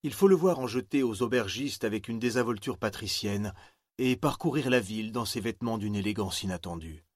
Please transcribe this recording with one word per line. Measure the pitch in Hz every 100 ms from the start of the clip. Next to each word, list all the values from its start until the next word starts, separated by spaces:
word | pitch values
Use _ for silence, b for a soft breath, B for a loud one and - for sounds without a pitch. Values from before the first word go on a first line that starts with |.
Il | 151
faut | - 196
le | 185
voir | 180 139
en | 127
jeter | 123 123 143
aux | 123 101
aubergistes | 120 123 101 98 139 -
avec | 110 107 113
une | 113
désinvolture | 120 117 117 107 - -
patricienne | 110 - 104 - 101 101 104 B B B _ -
et | 127 123
parcourir | 147 - 165 139 127
la | 123
ville | 98 110 110
dans | 117
ses | 110 127
vêtements | 107 110 120 113
d'une | 104
élégance | 104 101 104 95 -
inattendue. | 98 90 90 85 80 78 _